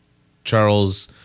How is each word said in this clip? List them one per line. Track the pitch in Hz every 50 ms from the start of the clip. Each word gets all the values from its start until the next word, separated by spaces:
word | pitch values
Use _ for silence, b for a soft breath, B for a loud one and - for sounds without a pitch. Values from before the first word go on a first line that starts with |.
| _ _ _ _ _ _ _ _ -
Charles | - 120 110 107 104 104 104 101 95 95 - - - b b